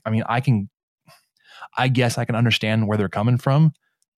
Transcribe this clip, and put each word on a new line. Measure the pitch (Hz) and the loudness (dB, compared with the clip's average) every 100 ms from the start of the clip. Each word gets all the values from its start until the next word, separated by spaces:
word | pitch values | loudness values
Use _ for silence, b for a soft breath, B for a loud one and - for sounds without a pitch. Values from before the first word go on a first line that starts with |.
| - | -4
I | |
mean, | 110 - | -2 -2
I | 117 | -2
can, | 123 110 101 _ _ _ _ b b _ B B B - | 0 0 -2 _ _ _ _ b b _ B B B -2
I | 131 | 0
guess | 127 120 123 | 2 0 -2
I | 117 | -4
can | 113 | 0
understand | 120 110 107 110 104 | 0 0 0 0 0
where | 107 | 0
they're | 95 | -2
coming | 104 110 123 | 0 0 0
from, | - 139 160 - _ _ _ | 2 4 4 2 _ _ _